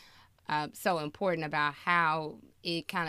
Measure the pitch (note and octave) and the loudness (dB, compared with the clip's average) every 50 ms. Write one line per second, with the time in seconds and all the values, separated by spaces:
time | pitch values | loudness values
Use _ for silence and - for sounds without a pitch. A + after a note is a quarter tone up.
0 | - - - - - - _ _ _ - D3+ D3+ D3+ - - - - G#3 F3+ D#3+ | -20 -20 -20 -20 -20 -20 _ _ _ -4 -2 -2 -2 -4 -8 -2 0 0 0 0
1 | D3+ D3 - - G3+ F#3+ E3+ D#3+ D#3+ D3+ D#3 D3+ D3 D3 C#3+ - - F3 F3 F3 | -2 -4 -4 -2 0 0 0 0 -2 -2 0 0 0 0 -2 -2 0 2 4 4
2 | E3+ D#3 D#3 D#3+ D#3 B2+ A2+ - - - - _ - F3+ E3+ E3 D#3 - - F3+ | 4 4 2 0 -2 -6 -10 -14 -18 -20 -20 _ -6 -4 -4 -4 -4 -4 -4 -2
3 | E3+ | -2